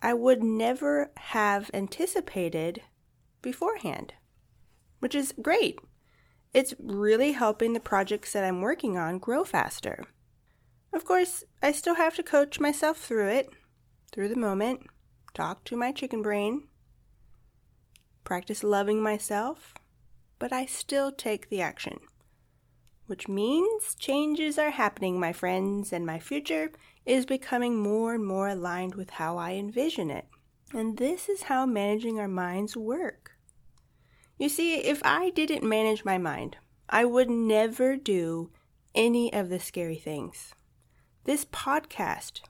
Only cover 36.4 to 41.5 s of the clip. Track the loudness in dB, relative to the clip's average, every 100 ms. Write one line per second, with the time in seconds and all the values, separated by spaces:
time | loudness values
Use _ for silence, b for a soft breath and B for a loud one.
36.4 | -8 -12 _ _ 0 4 6 6 4 4
37.4 | 4 4 4 4 2 4 0 0 0 -4
38.4 | -8 b b _ _ 4 4 4 2 0
39.4 | -2 -4 -6 -6 -6 -6 -6 -6 -8 -10
40.4 | -18 -20 _ _ _ _ _ _ -2 -2
41.4 | -2